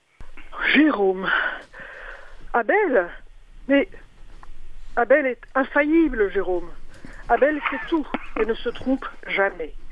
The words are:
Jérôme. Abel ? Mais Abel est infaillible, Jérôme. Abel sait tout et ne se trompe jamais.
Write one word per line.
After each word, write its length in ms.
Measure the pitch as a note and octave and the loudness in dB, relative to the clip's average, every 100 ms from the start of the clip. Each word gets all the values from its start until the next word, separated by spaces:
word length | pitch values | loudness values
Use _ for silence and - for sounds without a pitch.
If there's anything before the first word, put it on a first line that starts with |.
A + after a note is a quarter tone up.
| _ - - - - - - | _ -16 -12 -12 -12 -4 2
Jérôme. 520 | B3+ D4+ G#3+ F#3+ F#3 F#3 - - - - - - - - - - - - | 4 4 4 2 0 0 0 -2 -6 -12 -18 -16 -16 -16 -16 -16 -14 -4
Abel ? 560 | A#3+ A3 F#4+ G4+ A3 F3 - - - - - - | -2 2 2 4 2 0 -4 -18 -20 -20 -10 2
Mais 200 | C#4 - - - - - - - - - - - - | 2 2 -4 -18 -18 -18 -14 -10 -8 -8 -8 -4 0
Abel 280 | - C#4+ C4+ | 6 6 4
est 140 | A#3+ - | -2 -4
infaillible, 760 | C4+ C4+ C#4+ D4 D#4+ D#4+ B3 G3 | -2 2 2 4 6 6 4 0
Jérôme. 360 | F#3+ F3+ F3+ E3+ - - - - - - | 2 0 -2 -4 -8 -10 -10 -12 -8 2
Abel 280 | F4 C#4 D4+ - | 6 6 4 -2
sait 100 | C4+ - | -4 -2
tout 180 | E4 C#4 B3+ - - | -2 0 -4 -4 -2
et 60 | |
ne 80 | A3 | 0
se 160 | A3 A#3+ | -2 -4
trompe 380 | - B3+ C4 - - - | -4 -2 -2 -2 -10 -4
jamais. 460 | F#3+ G3 - D3+ - - | 0 0 0 -8 -8 -8